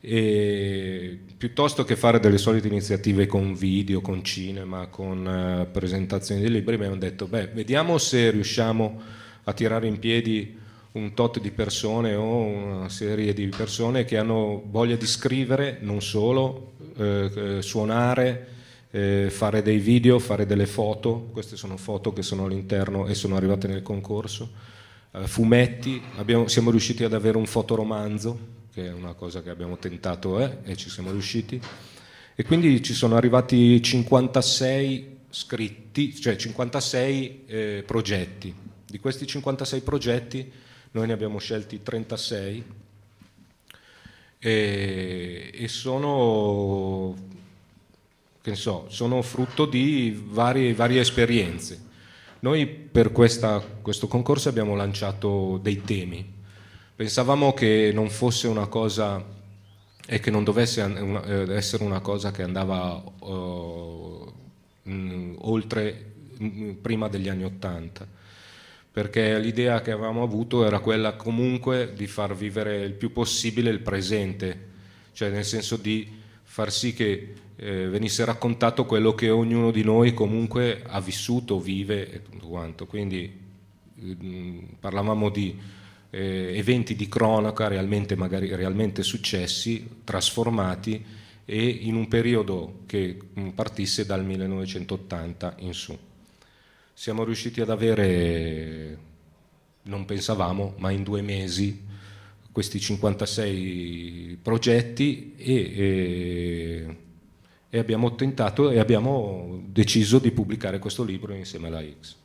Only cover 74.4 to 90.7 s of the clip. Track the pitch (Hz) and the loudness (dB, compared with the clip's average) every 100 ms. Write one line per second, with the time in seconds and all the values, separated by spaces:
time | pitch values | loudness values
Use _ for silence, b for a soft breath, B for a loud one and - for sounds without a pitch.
74.4 | 95 90 B B B B B - 104 101 | -6 -6 B B B B B -6 -4 -2
75.4 | 104 113 101 110 104 107 104 B B B | -2 -4 -4 -4 -2 -2 -4 B B B
76.4 | _ - 104 - 123 110 110 95 - B | _ -6 -2 -2 -2 0 0 0 -6 B
77.4 | B - 104 95 92 98 110 104 113 117 | B -14 -6 -4 -2 -2 -2 0 0 0
78.4 | 120 117 117 113 120 110 110 107 117 113 | -2 2 0 2 2 4 4 4 4 4
79.4 | 113 117 117 110 107 110 120 117 107 110 | 4 4 4 4 4 6 6 4 0 2
80.4 | 113 120 120 101 - 98 92 92 - 120 | 0 0 0 -2 -4 -6 -4 -6 0 -2
81.4 | 120 98 90 95 98 104 95 - - - | 0 -2 0 -4 -2 -4 -4 -12 -14 -16
82.4 | 82 87 82 80 95 107 101 92 92 95 | -10 -8 -8 -10 -10 -6 -4 -4 -8 -12
83.4 | 98 - - _ - - 90 90 92 92 | -20 -20 -20 _ -20 -16 -14 -12 -12 -12
84.4 | 90 87 87 90 98 98 104 107 107 101 | -12 -12 -16 -10 -6 -2 0 2 0 0
85.4 | 95 - B B B B B 98 95 95 | -4 -4 B B B B B -8 -6 -4
86.4 | 92 92 101 123 117 135 104 - 110 110 | -4 -2 2 2 2 -4 -2 2 4 4
87.4 | 107 107 107 98 98 104 98 92 92 95 | 2 0 -2 0 0 0 0 -2 -2 -2
88.4 | 95 92 92 95 107 98 95 117 110 98 | -2 -2 -2 0 0 0 -4 -4 -4 -2
89.4 | 90 - 113 113 117 - - 95 - - | -2 -4 -2 -4 -6 -18 -6 -2 -2 0
90.4 | 117 113 92 | 0 2 0